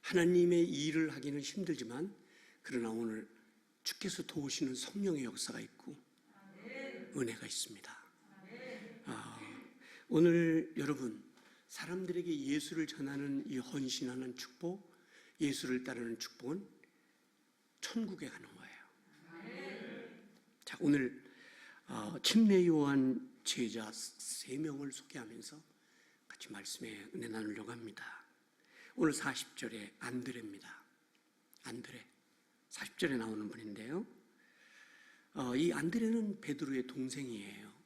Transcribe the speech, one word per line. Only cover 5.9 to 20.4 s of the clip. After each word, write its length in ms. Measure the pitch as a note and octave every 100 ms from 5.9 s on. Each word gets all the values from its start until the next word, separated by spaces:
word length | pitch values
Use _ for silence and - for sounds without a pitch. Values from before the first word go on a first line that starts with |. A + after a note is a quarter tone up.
| - _ _ _ - - - - C4 - A#3 -
은혜가 300 | C#3+ A#2+ A2
있습니다. 520 | A2+ - - G#2 - - - _ - - F#3+ A#3+ B3+ B3+ - -
아, 340 | - - - - - - - - - - -
오늘 640 | D#3 E3+ E3+ E3 D#3+ - -
여러분, 460 | C#3+ C3 B2 G#2 - - - - _
사람들에게 760 | - D#3+ F#3 F3+ F3 F3 D3+
예수를 460 | C3+ D3 - D#3+ D3+
전하는 560 | - C#3 C#3 C#3+ C#3 -
이 100 | C3
헌신하는 760 | B2 C#3+ C3 - B2+ B2+ B2+
축복, 560 | B2 - - E3+ G3 - - _ - - _
예수를 440 | D3 C3 B2+ B2+
따르는 360 | B2+ B2 A#2 A2+
축복은 480 | - - B2 F3+ G3+ - - _ _ _ _ _ _ _ _ _
천국에 500 | - A3+ A3 F#3 C#3+
가는 180 | - -
거예요. 300 | - - - - _ _ - - E4 - - F#4+ - - - - - - -